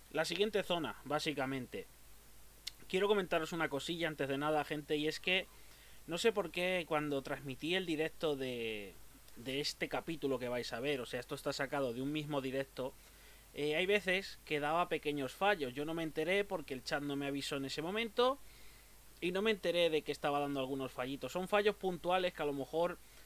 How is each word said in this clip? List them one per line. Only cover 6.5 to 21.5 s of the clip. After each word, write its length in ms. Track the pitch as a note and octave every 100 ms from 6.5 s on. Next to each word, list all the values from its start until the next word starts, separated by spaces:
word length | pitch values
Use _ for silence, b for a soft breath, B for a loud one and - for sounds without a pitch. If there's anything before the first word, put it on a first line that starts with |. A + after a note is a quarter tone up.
qué 340 | E3 F3+ F#3 D#3+
cuando 340 | D3+ D3+ C#3
transmití 520 | C3 C3+ C#3 B2+ D3+
el 100 | F#3
directo 500 | F3+ D3+ D#3 - D#3+ C#3
de, 580 | C3 B2 A2+ G#2+ G2 E2 - - - -
de 240 | A#2 C3
este 280 | D3 - E3
capítulo 500 | C3 A#2 E3 C#3 C3
que 100 | B2
vais 240 | B2 A#2
a 80 | A#2
ver, 200 | C#3 C#3
o 60 | A#2
sea, 140 | B2+
esto 140 | -
está 180 | C#3+ D3
sacado 400 | C#3 C#3 C#3+ C3+
de 80 | A#2
un 120 | C3+
mismo 280 | D3+ D3+ C#3+
directo, 540 | C3 C3+ C3+ - C3 - B B B B B
eh, 240 | - D3 D3+
hay 100 | F#3
veces 520 | G#3 F#3+ F#3 G3 -
que 160 | - D3+
daba 280 | D3 E3 F3
pequeños 440 | D#3+ D3+ D3 C3+
fallos. 420 | - G3 G3+ C3
Yo 100 | B2
no 100 | D3+
me 80 | E3
enteré 420 | E3 D3+ D#3 G3
porque 300 | G3+ F3+ D3+
el 100 | C3
chat 180 | - D3+
no 140 | C#3+ C#3
me 100 | C#3
avisó 300 | C#3+ - C#3+
en 100 | C3+
ese 160 | C#3+
momento 560 | D#3+ G#3 A#3 - B3+ C#4 B B B B B B - -
y 120 | F3
no 100 | F#3
me 80 | A3
enteré 400 | G#3 F3 E3+ E3+
de 120 | D#3
que 100 | C#3+
estaba 260 | C#3+ D3+ C#3+
dando 220 | C#3+ C#3
algunos 320 | C3 C#3 C3+
fallitos. 400 | - B2+ C#3 E3+
Son 160 | F3+
fallos 260 | F#3